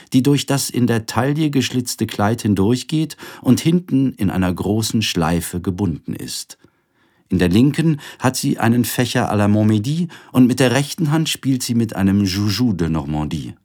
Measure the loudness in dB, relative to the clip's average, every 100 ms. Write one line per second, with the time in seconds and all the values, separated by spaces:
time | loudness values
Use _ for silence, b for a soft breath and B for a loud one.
0 | B 0 2 2 0 -2 -2 0 0 0
1 | -2 -2 -2 0 0 0 0 -4 -4 -4
2 | -4 0 0 0 0 2 2 0 -2 -2
3 | -4 -8 B B 0 2 2 0 0 0
4 | 0 0 -2 0 -2 -2 -2 -2 0 -2
5 | -2 0 0 0 -2 -6 -4 -2 -2 -2
6 | -8 -10 -10 -12 -14 -20 b b b b
7 | b b b 0 4 6 4 4 0 0
8 | B B -2 -2 -4 0 2 2 0 -2
9 | -2 0 0 2 2 4 4 2 0 -2
10 | -4 B B 4 4 4 2 2 -2 -2
11 | 0 0 0 -2 -2 -2 0 0 0 0
12 | 2 2 2 0 -2 0 0 0 0 -2
13 | -2 -4 -4 -6 -8 -14